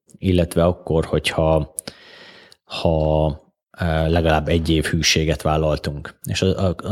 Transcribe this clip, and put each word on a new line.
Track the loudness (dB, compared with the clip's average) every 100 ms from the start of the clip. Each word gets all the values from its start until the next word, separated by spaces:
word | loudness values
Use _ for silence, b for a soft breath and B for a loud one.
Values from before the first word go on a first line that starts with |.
| _ -6
illetve | 0 2 2 2
akkor, | 2 0 -2 -2
hogyha, | 0 -2 -2 0 2 2 0 -8 B B B B B B B B
ha, | -14 -4 0 0 2 2 0 -2 _ _ _
eh, | -6 -2 0 2
legalább | 2 2 2 2
egy | 0 2
év | 0
hűséget | 0 0 0 0 0 0
vállaltunk. | 0 0 0 -2 -4 -10 -12 -14
És | -8 -2
a, | 0 0 -2
a, | -2 -2